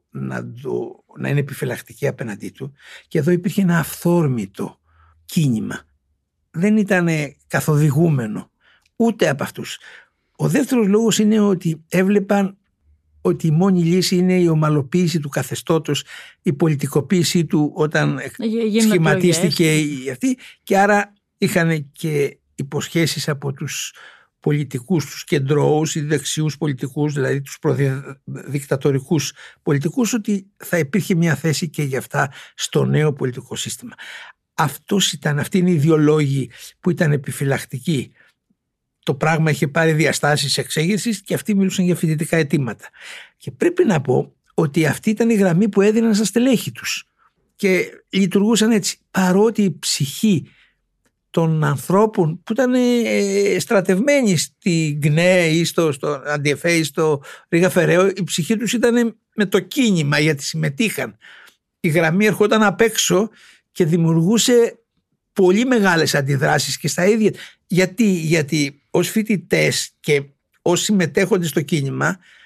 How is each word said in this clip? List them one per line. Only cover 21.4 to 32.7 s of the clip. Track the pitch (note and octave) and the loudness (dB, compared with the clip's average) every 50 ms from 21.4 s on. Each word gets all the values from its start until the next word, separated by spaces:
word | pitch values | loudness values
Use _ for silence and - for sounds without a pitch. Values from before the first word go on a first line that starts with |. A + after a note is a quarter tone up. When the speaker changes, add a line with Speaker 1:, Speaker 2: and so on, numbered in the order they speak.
| G3+ F3 - F3+ E3 E3 D#3+ D#3 C#3 - | -2 0 0 0 0 0 0 -2 -4 -10
Speaker 1:
και | - - - D#3+ D3+ C#3+ C#3+ B2 - - _ _ _ | -12 -10 -8 -4 -2 -2 -2 -4 -6 -10 _ _ _
υποσχέσεις | - C#3+ C#3 D#3 C#3+ - - - E3 E3 D3+ - D3+ - D#3+ | -12 -12 -8 -8 -8 -8 -4 -2 -2 -2 0 -2 -4 -6 -6
από | D3 C#3 C3+ C#3 C3+ | -6 -6 -6 -8 -8
τους | - D#3+ B2+ - - - - - - - - - - _ _ _ _ | -8 -10 -10 -8 -10 -10 -12 -14 -18 -20 -20 -20 -20 _ _ _ _
πολιτικούς, | - D3+ D3 D3 D3 A#2+ - B2+ - - F#3+ D#3 - | -8 -6 -4 -4 -4 -6 -10 -12 -6 -4 -4 -4 -4
τους | - - - - | -6 -10 -16 -8
κεντρώους | - E3+ D3 C#3 C3+ D3+ D3 C#3 C#3+ D3+ D3+ D#3+ D3+ - | -4 -4 -2 -2 0 0 0 2 2 2 0 0 -2 -4
ή | D#3+ | -6
δεξιούς | D3 D3 D#3 C3+ C#3 - - D#3 D#3 D#3 - - | -4 -4 -4 -4 -4 -4 -6 -4 -4 -4 -4 -4
πολιτικούς, | E3 D3+ C#3 B2 - B2+ - D3+ D3 D3+ C#3+ | -4 -6 -4 -6 -8 -8 -6 -4 -4 -4 -2
δηλαδή | C#3+ B2+ C3 C3+ C#3+ | -2 -2 -2 -4 -4
τους | C#3 - - - | -6 -10 -12 -6
προδικτατορικούς | - D3+ C3 B2 C#3+ C3+ C3+ C#3+ - C#3+ C#3 - _ - C3+ - - - C3 C#3+ - - D3 C3+ - D3 C3+ C3+ C3+ - F3 D3+ C#3 - - - - - - _ | -4 -2 0 0 0 -2 -2 -4 -8 -14 -18 -18 _ -16 -14 -14 -10 -8 -8 -8 -6 -4 -4 -2 0 0 -2 -2 -2 -2 -2 -2 -2 -4 -8 -14 -20 -20 -20 _
πολιτικούς, | _ F3 D3+ C#3+ C#3+ - - C4+ A#3 G3 - | _ -2 -2 0 -2 -2 -2 -2 -2 0 -2
ότι | A3+ G3+ - G#3 F#3+ F#3+ - _ _ | -2 -2 -2 -2 -4 -4 -8 _ _
θα | - - F3 E3+ | -8 -4 -2 -2
υπήρχε | D3+ C#3 - G3+ D3 - G3 | -2 0 -2 -2 0 0 0
μια | E3 E3+ E3+ D3 | 2 2 2 0
θέση | - - D#3+ D3 - F#3 D3+ | 0 0 -2 -2 -2 -4 -6
και | - - D3 | -4 -6 -4
για | C3+ C3 B2 | -4 -4 -6
αυτά | - - - C#3+ C#3 C#3 - - - - _ | -6 -4 -4 -4 -4 -4 -6 -12 -20 -20 _
στο | - - - | -12 -8 -4